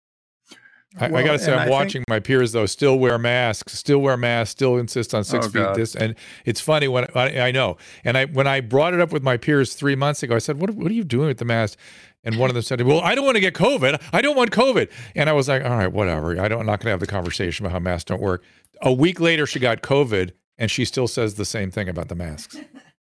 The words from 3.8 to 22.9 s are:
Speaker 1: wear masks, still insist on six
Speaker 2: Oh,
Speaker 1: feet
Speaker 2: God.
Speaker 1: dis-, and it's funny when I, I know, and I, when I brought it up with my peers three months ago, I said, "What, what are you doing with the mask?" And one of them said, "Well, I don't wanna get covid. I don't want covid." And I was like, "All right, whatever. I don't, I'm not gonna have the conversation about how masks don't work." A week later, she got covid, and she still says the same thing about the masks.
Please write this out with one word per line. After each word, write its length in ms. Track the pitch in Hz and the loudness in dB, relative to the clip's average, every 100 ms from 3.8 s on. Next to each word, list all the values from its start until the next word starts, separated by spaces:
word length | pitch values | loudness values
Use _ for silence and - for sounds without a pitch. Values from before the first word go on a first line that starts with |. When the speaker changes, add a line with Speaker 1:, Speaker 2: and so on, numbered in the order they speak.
| - 143 | 2 2
Speaker 1:
wear 160 | 139 127 | 4 2
masks, 360 | 120 120 107 | 0 0 -2
still 260 | - 131 123 | 0 2 2
insist 380 | 120 127 113 113 | 0 -4 -2 -2
on 80 | |
six 240 | 101 123 113 | -2 -2 0
Speaker 2:
Oh, 20 | |
Speaker 1:
feet 100 | 104 | 0
Speaker 2:
God. 160 | 98 98 | 0 0
Speaker 1:
dis-, 200 | 113 - | -2 -2
and 180 | 110 110 - - - | -4 -4 -14 -10 -6
it's 160 | 113 | -4
funny 260 | - 156 139 | 0 2 2
when 200 | 127 123 127 | 0 -2 0
I, 240 | 131 135 | -2 0
I 120 | 127 | 0
know, 260 | 131 113 85 - - | 0 0 -2 -12 -8
and 120 | 120 127 | -2 0
I, 80 | 131 | 0
when 200 | 131 139 | 0 2
I 140 | 139 | 0
brought 320 | 117 131 165 | 2 2 4
it 60 | 175 | 2
up 120 | 170 | 0
with 120 | 151 | 0
my 140 | 135 123 | 0 0
peers 360 | - 147 127 | 2 2 2
three 220 | - 139 135 | 0 -2 0
months 260 | 143 147 | 0 -2
ago, 140 | 131 117 | 0 0
I 40 | |
said, 200 | 135 143 | 0 -4
"What, 100 | 190 | -4
what 200 | 214 170 | -2 -2
are 20 | |
you 100 | 226 | -2
doing 240 | 175 120 151 | -2 0 0
with 100 | 123 | -2
the 60 | 117 | 0
mask?" 340 | 113 110 - - - - _ | 0 0 -4 -20 -20 -20 _
And 140 | 113 110 | -6 0
one 120 | 131 | 0
of 20 | |
them 80 | 123 | 0
said, 180 | 113 123 | -2 0
"Well, 180 | 123 156 | 2 4
I 140 | 175 247 | 2 0
don't 100 | 277 | 2
wanna 140 | 226 | 2
get 160 | 185 - | 2 2
covid. 440 | 208 277 127 147 - | 2 4 2 0 0
I 80 | 175 | 0
don't 160 | 277 277 | 2 2
want 140 | 240 | 2
covid." 380 | 196 269 208 107 - - - | 2 2 2 0 -6 -10 -2
And 140 | 147 | 2
I 20 | |
was 140 | 147 131 | 2 2
like, 180 | 131 123 | 0 0
"All 60 | 120 | 0
right, 160 | 92 | 0
whatever. 480 | 101 95 78 80 85 | 0 0 0 -2 -2
I 80 | 104 | -2
don't, 120 | 113 | -2
I'm 60 | 110 | -2
not 120 | 104 | -2
gonna 120 | 113 | -2
have 80 | 95 | -2
the 80 | 101 | -2
conversation 580 | 101 87 - 101 - 98 | -4 -4 -4 -4 -4 -4
about 80 | |
how 60 | 90 | -4
masks 260 | 87 87 - | -4 -4 -4
don't 160 | 92 | -4
work." 220 | 98 90 _ _ _ - | -2 -4 _ _ _ -4
A 100 | 135 | 0
week 260 | 127 170 175 | 2 2 2
later, 280 | 170 160 143 | 0 2 0
she 100 | 143 | 0
got 220 | 123 113 | 0 0
covid, 500 | - 139 135 101 90 - _ - | 0 2 2 0 -2 -6 _ -6
and 100 | 113 | -4
she 160 | - 117 | -2 -2
still 220 | - 120 | -2 -2
says 260 | - 113 101 | -2 -4 -4
the 100 | 101 | -6
same 260 | 113 95 | -6 -6
thing 180 | 107 92 | -6 -6
about 200 | 87 82 | -6 -8
the 60 | 87 | -8
masks. 400 | 85 76 - 302 - - - | -10 -12 -14 -18 -20 -20 -20